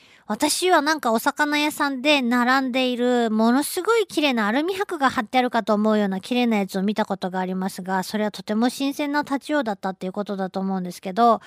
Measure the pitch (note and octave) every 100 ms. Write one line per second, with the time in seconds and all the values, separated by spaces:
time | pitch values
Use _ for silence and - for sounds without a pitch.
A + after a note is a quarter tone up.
0 | - - - G#3+ D4+ - F4+ E4+ C#4+ D#4+
1 | B3 A3+ D4 - D4 D4 D4+ D4 C#4+ C4+
2 | C#4 D4 A#3+ B3 A#3+ C4+ C4 B3+ B3+ A#3+
3 | B3 B3 A#3 G#3+ A3+ B3+ C#4+ - F4 A#4
4 | F#4+ - D4 A#3+ G#3 B3 E4 F#4+ G4+ E4
5 | B3+ C4 A3 C4 B3 A#3 G#3+ G#3 G#3+ G#3+
6 | G3+ F#3+ - B3 A#3+ G#3+ G3 F#3+ G3 G#3+
7 | G#3+ G3 F#3 F#3 F#3 F#3 F#3+ - F#3 F#3+
8 | F3+ G#3+ G#3+ - F#3 G#3+ B3 - C#4 C#4
9 | D4 D4 D4 C#4 - D4+ A3+ G3 F#3+ F#3
10 | F#3 G#3 G3+ G3 F#3+ F#3+ F#3+ F#3+ F3+ -
11 | F#3+ F#3+ A#3 G#3+